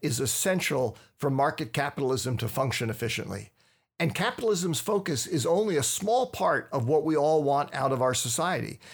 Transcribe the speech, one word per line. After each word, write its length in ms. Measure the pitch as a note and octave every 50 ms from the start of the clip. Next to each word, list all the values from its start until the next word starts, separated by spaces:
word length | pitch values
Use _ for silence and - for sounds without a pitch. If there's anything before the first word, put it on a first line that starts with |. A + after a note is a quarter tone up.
| -
is 180 | D3 A#2+ B2
essential 760 | C3+ A#2 - - - G3 F#3 F3+ - - D3 C3 B2+ A2+ A#2+ - - _ _ -
for 120 | - C#3+
market 420 | C3+ C3+ C#3 D#3 D3+ - D#3 A#2 -
capitalism 640 | D3+ C#3+ C#3+ - - C#3 B2+ C3 A#2+ B2 C3 B2 -
to 100 | A#2 A2+
function 420 | - C#3+ C#3 B2+ - - A#2+ A2+
efficiently. 600 | G#2+ - A#2 A2+ - G#2+ - - F#2+ G2+ G#2 - _ _ _ _ _ _ _ _ _ -
And 160 | E3+ D#3+ -
capitalism's 640 | - F#3 A#3+ A#3 - A#3+ A3 G#3 E3+ F3+ F3+ D#3 -
focus 480 | - - G#3+ G3+ G3 F#3 D3+ A#2 - -
is 180 | F3+ D3 A#2
only 300 | E3 E3+ G3 A3 G#3+ F3
a 60 | C#3+ B2+
small 420 | - - - F#3+ G#3+ A#3 B3 E3+
part 420 | - - - G3 F3+ D#3 C3 - - -
of 160 | C#3 A2+ B2
what 160 | D#3 D3+ D#3
we 100 | D#3+ D#3
all 300 | D3 C#3+ D#3 D#3+ D#3 C#3+
want 280 | C#3 C#3 C#3+ C#3+ - -
out 200 | C3+ C3+ C3 C3+
of 100 | A#2+ B2+
our 120 | B2+ B2+
society. 640 | - - B2 A2+ - D#3+ F3+ F3+ B2 A2 - - - - -